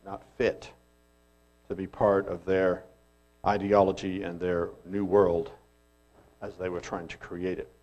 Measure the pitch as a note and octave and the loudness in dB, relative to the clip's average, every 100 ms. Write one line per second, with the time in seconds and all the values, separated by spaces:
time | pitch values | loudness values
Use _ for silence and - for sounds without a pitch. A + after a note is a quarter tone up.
0 | F#2+ G2 - _ A2+ - - - _ _ | -12 -14 -14 _ -2 -2 -14 -20 _ _
1 | _ _ _ _ _ _ _ F#2 F#2 - | _ _ _ _ _ _ _ -8 -8 0
2 | G#2+ G2 G2 F2+ F#2+ F#2+ F#2 F2+ - _ | 4 4 0 -6 0 2 2 0 -6 _
3 | _ _ _ _ F#2+ G#2 G2 G2+ F#2+ F2+ | _ _ _ _ -2 -2 4 6 6 2
4 | G2 F#2 F2+ E2+ F2+ F2 E2+ - - G2 | -4 -6 -6 -4 -2 0 -2 -6 -8 -4
5 | F#2+ G2+ F#2 E2+ E2 - _ _ _ _ | 4 6 6 4 -2 -12 _ _ _ _
6 | _ - - _ G#2 G2 F#2 F2 - F#2+ | _ -20 -20 _ -14 -8 -6 -6 -6 -8
7 | E2 - - F2 F#2 E2+ - _ | -8 -14 -12 -6 -4 -6 -8 _